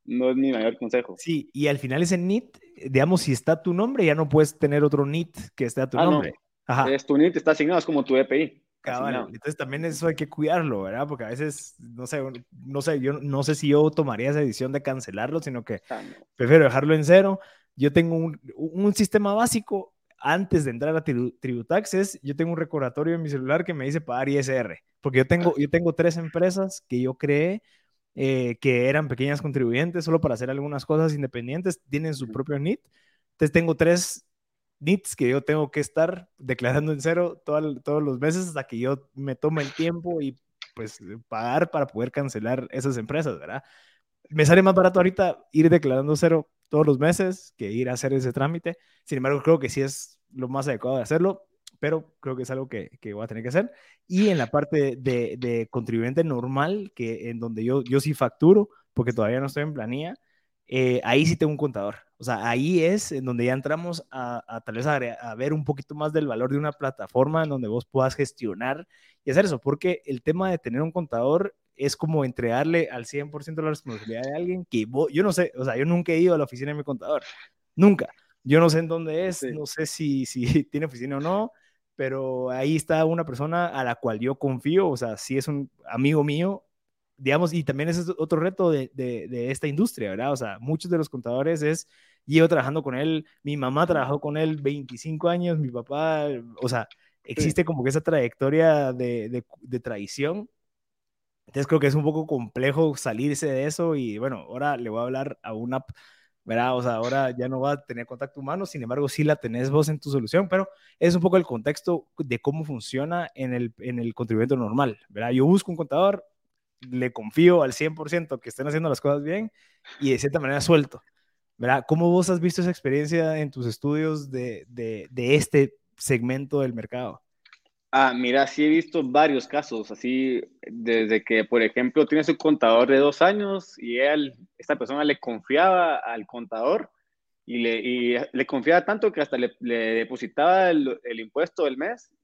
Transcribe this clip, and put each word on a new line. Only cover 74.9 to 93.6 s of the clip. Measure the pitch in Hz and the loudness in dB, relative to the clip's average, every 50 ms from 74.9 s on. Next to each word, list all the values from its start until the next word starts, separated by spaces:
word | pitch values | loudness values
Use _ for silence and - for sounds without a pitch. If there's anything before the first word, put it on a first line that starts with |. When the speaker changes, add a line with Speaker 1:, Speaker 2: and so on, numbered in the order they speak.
| 127 135 160 - | 0 0 0 0
Speaker 2:
yo | 139 151 196 | 2 0 2
no | 208 170 | 2 2
sé, | - 175 - - | 0 -2 -2 -4
o | 131 127 | -6 -6
sea, | 135 113 | -4 -2
yo | 120 143 | -2 0
nunca | 160 175 175 170 - 165 | 2 2 0 0 0 2
he | 160 | 2
ido | 175 180 170 | 4 4 4
a | |
la | 156 143 | 2 0
oficina | - 135 123 135 143 | -2 -6 -8 -8 -8
de | 147 | -8
mi | 147 143 | -6 -6
contador, | - 139 113 - 104 151 143 - - - - - - _ _ _ _ _ | -8 -8 -8 -6 -4 -4 -4 -4 -8 -16 -20 -20 -20 _ _ _ _ _
nunca. | - 180 208 196 - - - - _ _ _ _ _ - | 6 8 8 8 6 2 -6 -10 _ _ _ _ _ 0
Yo | 127 143 160 | 4 6 6
no | 170 165 | 6 6
sé | 156 160 | 4 2
en | 165 | 0
dónde | 160 165 165 165 156 156 165 185 | -2 -4 -4 -4 -4 -4 -2 -2
es, | 190 175 - | -2 -4 -6
Speaker 1:
Sí. | 139 127 | -8 -8
Speaker 2:
no | 117 156 147 | -8 -8 -10
sé | 135 - - 156 | -8 -6 -6 -6
si, | 151 - - 160 147 139 135 127 | -6 -6 -4 -2 -2 -2 -2 -4
si | - - 131 120 | -4 -4 -4 0
<laughs> | 123 143 156 139 - | 2 2 2 0 0
tiene | - 147 156 | -4 -6 -6
oficina | 156 131 120 123 135 139 | -6 -6 -8 -8 -8 -6
o | 139 | -4
no, | 147 165 185 202 220 226 - _ _ _ _ _ _ _ _ | -4 -2 -2 -2 -2 -4 -8 _ _ _ _ _ _ _ _
pero | - 139 131 135 135 135 131 131 127 127 127 | -6 -6 -4 -4 -4 -4 -6 -4 -4 -6 -4
ahí | 127 127 135 147 160 | -4 -2 0 0 0
está | 156 - - 170 156 160 | 0 0 2 2 4 4
una | 160 165 170 165 | 2 2 0 -2
persona | 160 127 120 143 156 165 175 175 | -4 -6 -6 -4 -2 -2 -2 -2
a | 170 - 139 131 | -2 -2 -2 -2
la | 123 117 | -2 -2
cual | - - 123 110 107 | -2 -2 -4 -2 -2
yo | 117 127 135 | -2 -4 -2
confío, | - - 139 131 120 - 143 165 190 196 | -2 -2 -4 -4 -2 -2 0 2 2 2
o | 175 139 | 2 0
sea, | 120 131 117 107 | -2 -4 -6 -6
sí | - - - 131 | -8 -8 -4 -4
es | 135 127 - | -2 -2 -2
un | 147 143 139 - _ _ - | -4 -6 -6 -8 _ _ -14
amigo | - 110 120 131 143 156 151 143 | -8 -2 0 2 2 4 2 2
mío, | 147 147 156 175 190 196 - - _ _ _ _ _ _ _ _ _ _ | 2 0 0 -2 -2 -4 -6 -10 _ _ _ _ _ _ _ _ _ _
digamos, | - 135 131 139 156 175 165 156 | -6 0 2 2 2 2 0 0
y | 170 147 | -2 -2
también | - 139 135 151 165 | -2 -2 -2 -2 -2
ese | 165 175 | -2 -2
es | 175 170 180 | -4 -6 -6
otro | - 160 151 - 156 | -6 -4 -2 0 0
reto | 165 185 185 - 185 170 | 0 -2 0 0 2 2
de, | 156 139 131 - - | 2 2 -2 -4 -8
de, | 131 131 123 120 113 78 | -8 -6 -6 -6 -6 -8
de | 98 123 120 120 127 | -8 -8 -6 -4 -4
esta | 135 - - | -4 -4 -4
industria, | 151 143 151 214 240 - - 113 101 | -4 0 0 0 0 -2 -4 -6 -6
¿verdad? | 95 101 123 139 | -4 -4 -2 -2
O | 143 | -2
sea, | 127 123 107 98 98 | -2 -4 -8 -10 -8
muchos | 117 135 156 160 - 180 | -6 -4 -4 -4 -2 -2
de | 175 | -2
los | 165 156 - | -2 -2 -4
contadores | - 127 120 120 120 127 139 160 170 156 | -8 -8 -6 -4 -2 -2 0 0 0 0
es, | 147 151 160 165 - _ _ _ _ _ _ _ _ | 0 -2 -2 -4 -6 _ _ _ _ _ _ _ _
llevo | - 143 160 165 | 2 6 6 6
trabajando | 165 165 151 123 131 143 160 135 | 6 6 4 2 0 -2 -4 -4
con | 135 127 | -4 -4
él, | 127 147 160 160 156 151 _ _ _ - | -4 -2 -2 -2 -4 -6 _ _ _ -8
mi | 139 147 | -6 -4
mamá | 147 | -2